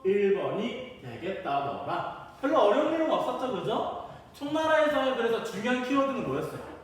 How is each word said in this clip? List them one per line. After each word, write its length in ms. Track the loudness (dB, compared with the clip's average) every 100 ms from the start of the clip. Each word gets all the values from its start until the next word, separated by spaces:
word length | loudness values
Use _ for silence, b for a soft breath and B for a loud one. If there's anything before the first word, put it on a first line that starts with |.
일 380 | 2 4 4 2
번이 600 | 0 -2 -4 -6 -10 -12
되겠다더라. 1300 | -14 -8 -6 -6 -2 -2 -2 -4 -4 -4 -4 -8 -16 -4
별로 160 | 2 4
어려운 320 | 6 6 2
내용 200 | 2 2
없었죠, 400 | 2 0 -2 -2
그죠? 560 | -2 -2 -2 -2 -6 B B B
총나라에서의 800 | -10 -2 0 4 4 4 4 0 2
그래서 260 | 0 0
중요한 400 | -2 -4 -2 -2
키워드는 440 | 2 2 2 0 -4
뭐였어요? 320 | -4 -4 -8 -12 -16